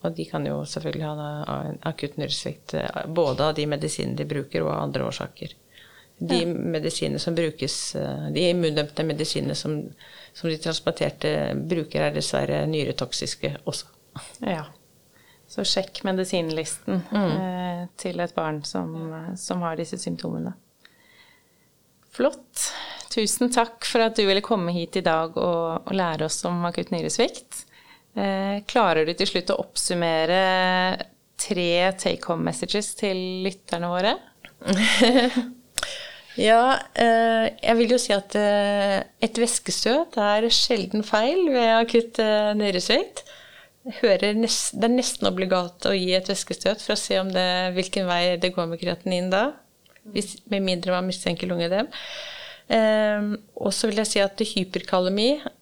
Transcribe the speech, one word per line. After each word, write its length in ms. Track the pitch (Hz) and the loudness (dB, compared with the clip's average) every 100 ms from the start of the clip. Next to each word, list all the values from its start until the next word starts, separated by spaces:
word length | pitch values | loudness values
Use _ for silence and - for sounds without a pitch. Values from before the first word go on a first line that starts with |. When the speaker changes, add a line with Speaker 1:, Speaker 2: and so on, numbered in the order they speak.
Speaker 1:
og 100 | - 165 | -6 -6
de 100 | 160 | -6
kan 200 | 156 143 | -4 -4
jo 180 | 147 147 | -4 -6
selvfølgelig 380 | - 156 - | -6 -6 -6
ha 100 | 156 | -6
en, 540 | 151 147 147 151 - 147 | -6 -8 -8 -6 -6 -6
en 120 | - | -6
akutt 340 | 160 160 143 147 | -8 -6 -8 -6
nyresvikt, 560 | 139 - - 151 - | -4 -4 -6 -10 -8
eh, 320 | - - - - | -6 -4 -6 -4
både 320 | 160 151 127 | 0 2 2
av 140 | 147 151 | 0 0
de 100 | 147 | -2
medisinene 500 | 147 156 - - 147 | -2 -4 -4 -4 -4
de 80 | 147 | -4
bruker 360 | 143 135 165 | -4 -4 -2
og 80 | 156 | -2
av 100 | 156 | -2
andre 200 | 151 139 | -2 -2
årsaker. 500 | - - - - - - _ - - - _ _ | -4 -4 -8 -10 -14 -14 _ -20 -20 -20 _ _
De 200 | 165 175 | 0 0
Speaker 2:
Ja. 60 | 170 | 0
Speaker 1:
medisinene 760 | 165 170 160 156 - 151 143 | -2 -2 -2 -2 -2 -2 -2
som 160 | - 170 | -2 0
brukes, 600 | 165 156 135 - - - | -2 -2 -6 -4 -6 -6
eh, 340 | 143 139 151 | -6 -4 -4
de 180 | 151 175 | 0 2
immundempte 520 | 175 165 151 147 - 156 | 2 2 0 -2 -4 -4
medisinene 500 | 147 156 147 139 151 | -2 -4 -2 -4 -4
som, 360 | 151 151 - - - - - | -4 -6 -6 -14 -20 -20 -20
som 160 | - 165 | -6 -4
de 80 | 156 | -4
transplanterte 960 | 165 156 - 165 151 - 151 151 143 143 156 | -4 -2 -2 -2 -4 -2 -2 0 -2 -2 -2
bruker, 340 | 175 156 151 | -2 -2 0
er 100 | 151 | 0
dessverre 540 | 147 147 135 143 147 147 | -2 -2 -2 0 0 0
nyretoksiske 880 | 156 143 - 123 - 135 - 139 143 - | 0 -2 -4 -4 -4 -6 -6 -6 -6 -6
også. 180 | - - _ _ - - - | -8 -12 _ _ -18 -16 -8
Speaker 2:
Ja. 240 | 214 170 147 - _ _ _ _ _ _ _ | -4 -4 -6 -18 _ _ _ _ _ _ _
Så 140 | - | -4
sjekk 400 | 202 - 190 - | -2 0 -2 -6
medisinlisten, 1000 | 196 185 185 185 160 160 160 - - 185 175 | -2 -2 0 0 0 -4 -6 -8 -4 -4 -2
Speaker 1:
Mm. 200 | 208 190 156 185 180 180 175 | 0 0 0 -2 -4 -4 -6
Speaker 2:
eh, 40 | 180 - | -8 -8
til 220 | 185 175 | -8 -4
et 140 | 175 - | -4 -2
barn 280 | 160 151 | -2 -4
som, 500 | 147 185 170 160 165 | -6 -6 -6 -8 -10
eh, 220 | 160 165 185 | -10 -10 -10
som 260 | - 180 | -6 -4
har 140 | 170 160 | -2 -4
disse 180 | 165 180 | -6 -6
symptomene. 560 | - 165 170 - 170 - _ _ - _ _ _ - _ _ _ _ _ _ _ _ | -8 -6 -6 -6 -6 -10 _ _ -20 _ _ _ -20 _ _ _ _ _ _ _ _
Flott. 600 | - 262 - - - - - - - - | 0 0 0 -12 -6 -6 -6 -10 -12 -6
Tusen 420 | - 214 - 247 | -2 0 2 2
takk 320 | 247 233 - - | 2 0 -2 0
for 140 | 240 | 2
at 140 | 226 220 | 4 4
du 100 | 202 | 4
ville 160 | 190 | 4
komme 300 | 202 214 175 | 2 0 0
hit 220 | 175 170 190 | -2 -2 0
i 40 | |
dag 360 | 180 160 165 165 | 2 2 2 0
og, 460 | 175 170 165 165 - | 0 0 0 -4 -2
og 80 | |
lære 320 | 190 175 156 156 | 0 0 0 -2
oss 180 | - 175 | -2 -2
om 200 | 175 175 | 0 -2
akutt 240 | 175 170 | -4 -4
nyresvikt. 760 | 175 160 156 254 - - - - - - - _ - | -2 -2 0 0 -2 -14 -16 -16 -20 -20 -20 _ -4
Eh, 460 | 196 190 196 202 208 | -2 0 -2 -4 0
klarer 400 | 254 202 156 156 | 4 4 4 2
du 80 | |
til 140 | 170 - | 0 0
slutt 240 | 180 175 | 0 0
å 60 | 196 | -2
oppsummere 1500 | - - - 175 170 160 160 185 190 185 185 185 185 185 - _ _ - | -2 -4 -2 0 2 2 4 4 4 4 4 4 2 0 -6 _ _ -10
tre 540 | - 185 175 170 185 190 | -4 0 2 4 4 2
take-home 480 | 185 170 - 165 | -2 -2 -2 -2
messages 520 | 165 156 180 202 208 - | -2 -2 -2 -2 -4 -4
til 200 | 208 185 185 185 | -2 -2 -4 -4
lytterne 440 | 190 185 - 170 175 | -4 -6 -6 -4 -2
våre? 300 | 180 196 269 - _ - _ - | 0 0 0 -6 _ -20 _ -2
Speaker 1:
<laughs> 880 | 196 220 - 226 254 247 247 240 - _ - - - - - - - | 2 4 6 6 6 4 0 -4 -10 _ -8 -8 -10 -14 -18 -12 0
Ja, 400 | 214 226 254 269 - | 6 6 6 2 -2
eh, 540 | - 233 226 226 226 220 226 | 2 4 6 4 2 0 0
jeg 100 | - 233 | 2 4
vil 140 | 233 247 | 6 4
jo 20 | |
si 140 | - | 4
at, 220 | 202 196 208 | 0 0 0
eh, 600 | 208 202 202 202 202 196 - _ 226 | 2 4 2 2 2 0 -2 _ -2
et 140 | 226 | 2
væskestøt 800 | 233 - - - 220 269 330 - | 0 0 -2 0 2 2 0 0
er 240 | 208 208 226 | 2 4 4
sjelden 480 | - - 233 185 214 | 4 4 2 0 -2
feil 460 | 208 214 233 359 339 | 2 2 4 2 4
ved 220 | 262 226 | 4 6
akutt, 460 | 226 233 233 233 - | 4 6 2 2 0
eh, 300 | 220 214 208 | 2 4 2
nyresvikt. 720 | 214 202 185 180 247 392 - - - - - - _ 254 - | 2 2 0 2 2 0 -10 -18 -20 -20 -20 -20 _ -14 0
Hører 320 | 233 185 202 214 | 4 4 4 2
nes-, 300 | 226 - - | 2 0 -2
det 160 | - 233 | 0 4
er 80 | |
nesten 320 | 247 254 - 202 | 4 2 0 0
obligat 560 | 185 190 185 175 - - | 2 2 2 0 -4 -2
å 60 | 196 | 0
gi 140 | 180 | 2
et 160 | 185 185 | 0 0
væskestøt 540 | 196 - - 185 214 - | -4 -4 -2 0 0 -2
for 80 | |
å 60 | 214 | -2
se 160 | - 190 | 2 0
om 140 | 190 | 2
det, 140 | 185 180 180 185 | 2 2 2 0
hvilken 320 | 185 185 - 180 | 0 -2 -2 0
vei 300 | 175 175 175 | 2 2 2
det 140 | 180 | 0
går 160 | 180 165 | 0 -4
med 120 | 165 | -2
kreatinin 480 | 175 175 196 180 185 | -4 -2 -2 0 2
da, 140 | 190 247 302 _ _ _ _ 214 | 2 2 -2 _ _ _ _ -8
hvis, 220 | 208 202 - - | -6 -6 -10 -4
med 160 | 202 | -2
mindre 320 | 190 180 180 | 0 0 0
man 160 | 180 185 | 0 0
mistenker 400 | 185 185 170 180 | -4 -4 -4 -2
lungeødem. 400 | 175 170 190 269 - - - - - - - _ | -2 0 0 -2 -8 -12 -12 -12 -14 -16 -18 _
Ehm, 640 | 226 220 214 214 208 208 208 - - | 2 4 4 2 0 -2 -4 -8 -4
og 180 | - | -2
så 160 | 190 226 | 0 0
vil 140 | 208 | 0
jeg 80 | 214 | 0
si 80 | 208 | 2
at 160 | 196 - | 2 2
hyperkalemi 920 | 214 202 185 180 - 185 180 196 233 294 - _ | -2 0 -2 -4 0 0 2 2 2 2 -4 _